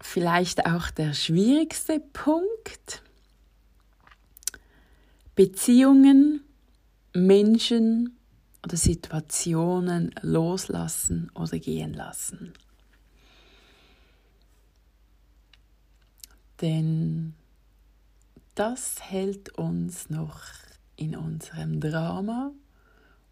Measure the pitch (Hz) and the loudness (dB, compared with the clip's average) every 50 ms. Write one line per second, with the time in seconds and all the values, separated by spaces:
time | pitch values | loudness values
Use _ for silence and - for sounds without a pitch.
0 | - - - 185 170 170 170 175 180 175 - - - - 165 175 170 - - - | -14 -8 -4 -2 0 2 2 0 0 0 -2 -4 -2 -2 -2 -2 -4 -6 -6 -4
1 | 156 151 147 - - - 160 175 196 233 269 302 320 320 - - - - 320 302 | -4 -2 -2 -4 -4 0 2 2 4 4 4 2 2 0 -4 -8 -6 -4 -4 -4
2 | 311 - - - - 285 302 330 359 403 453 440 - - - - _ - - - | -4 -8 -14 -6 -2 0 0 0 0 -4 -6 -6 -12 -16 -20 -20 _ -18 -18 -18
3 | - _ _ _ _ _ _ _ _ _ _ _ _ _ _ _ _ _ _ _ | -18 _ _ _ _ _ _ _ _ _ _ _ _ _ _ _ _ _ _ _
4 | _ - - _ _ _ _ - - - - - _ _ _ _ _ _ _ _ | _ -20 -20 _ _ _ _ -14 -14 -14 -14 -14 _ _ _ _ _ _ _ _
5 | _ _ _ _ _ - - - 190 185 190 - - - 240 247 262 269 277 269 | _ _ _ _ _ -6 4 4 4 4 4 -2 2 4 6 8 8 8 8 10
6 | 269 277 277 269 285 294 302 285 - _ _ _ _ _ _ _ _ _ _ _ | 10 10 10 8 8 6 4 -2 -6 _ _ _ _ _ _ _ _ _ _ _
7 | _ _ - 180 180 190 196 202 208 214 226 226 - - 240 233 226 226 226 226 | _ _ -2 2 6 6 6 6 6 6 4 4 2 0 0 2 2 2 2 0
8 | 240 240 240 _ _ _ _ _ _ _ _ _ - 175 175 165 - - 170 160 | -2 -4 -6 _ _ _ _ _ _ _ _ _ -12 -8 -4 0 2 2 0 0
9 | - - - 156 151 - - - - 170 165 160 165 170 180 180 180 180 175 170 | -4 -8 -8 -8 -8 -6 -6 -6 -4 -2 -2 0 0 0 0 -2 -2 -2 -2 -2
10 | 170 170 - - - 165 160 160 165 165 180 190 - - - - 170 165 - - | -4 -4 -6 -8 -6 -2 0 0 0 0 -2 -4 -6 -6 -8 -6 -6 -6 -6 -6
11 | - - 170 170 165 165 - - 82 - - 82 - - 78 80 78 156 - - | -4 -4 -4 -4 -6 -10 -10 -8 -8 -6 -6 -8 -6 -6 -6 -6 -6 -8 -10 -12
12 | - - - - - - - - - - - - _ _ _ _ _ _ _ _ | -12 -14 -12 -12 -12 -12 -12 -14 -18 -20 -20 -20 _ _ _ _ _ _ _ _
13 | _ _ _ _ _ _ _ _ _ _ _ _ _ _ _ _ _ _ _ _ | _ _ _ _ _ _ _ _ _ _ _ _ _ _ _ _ _ _ _ _
14 | _ _ _ _ _ _ _ _ _ _ _ _ _ _ _ _ _ _ _ _ | _ _ _ _ _ _ _ _ _ _ _ _ _ _ _ _ _ _ _ _
15 | _ _ _ _ _ _ _ _ _ _ _ _ _ _ _ _ _ _ _ _ | _ _ _ _ _ _ _ _ _ _ _ _ _ _ _ _ _ _ _ _
16 | _ _ _ _ - - _ _ _ _ _ - - 165 160 160 160 160 160 160 | _ _ _ _ -20 -20 _ _ _ _ _ -4 -2 0 0 0 0 0 0 0
17 | 165 160 160 165 165 160 156 _ _ _ _ _ _ _ _ _ _ _ _ _ | -2 -2 -2 -4 -6 -8 -12 _ _ _ _ _ _ _ _ _ _ _ _ _
18 | _ _ _ _ _ _ _ - _ _ - - 202 220 247 254 - - - - | _ _ _ _ _ _ _ -20 _ _ -6 -4 -4 -4 -4 -6 -8 -10 -10 -12
19 | - - 185 190 190 196 196 196 196 - - - 165 165 170 170 170 175 175 - | -12 -8 -6 -6 -4 -4 -6 -8 -12 -18 -10 -8 -6 -6 -4 -4 -6 -6 -8 -12
20 | - - 156 156 156 156 151 - - - - - - - - _ _ _ _ - | -12 -10 -8 -8 -8 -10 -12 -16 -20 -20 -20 -20 -20 -20 -20 _ _ _ _ -12
21 | 156 156 165 - 156 160 160 160 - - - 160 156 160 156 156 147 151 156 160 | -10 -10 -8 -8 -10 -10 -10 -10 -12 -14 -14 -10 -8 -6 -6 -4 -4 -4 -4 -4
22 | 165 165 175 185 196 208 226 240 269 285 285 277 _ _ _ _ _ _ _ _ | -4 -6 -6 -6 -8 -8 -6 -8 -8 -10 -12 -14 _ _ _ _ _ _ _ _
23 | _ _ _ _ _ _ | _ _ _ _ _ _